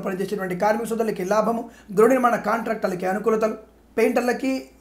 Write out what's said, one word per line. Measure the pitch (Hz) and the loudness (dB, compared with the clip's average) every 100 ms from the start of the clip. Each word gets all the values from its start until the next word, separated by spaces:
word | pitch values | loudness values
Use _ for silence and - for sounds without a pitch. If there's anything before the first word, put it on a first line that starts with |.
| 202 | -2
పనిచేసేటువంటి | 190 190 202 185 180 | -4 -4 -4 -4 0
కార్మిక | 208 226 226 | 0 0 -2
సోదరులకి | 226 220 185 180 | -2 -2 -2 0
లాభము, | 214 208 233 247 - - 190 | 0 2 -2 -6 -16 -8 4
గృహ | 233 | 6
నిర్మాణ | 262 247 214 208 | 6 4 2 0
కాంట్రాక్టర్లకి | 226 226 220 196 180 185 | -2 -2 -2 -2 -2 -2
అనుకూలతలు, | 208 220 220 220 - - - _ - | -2 0 2 0 -4 -12 -20 _ 0
పెయింటర్లకి, | 240 240 247 240 269 262 - - | 2 2 0 -2 -2 -4 -6 -16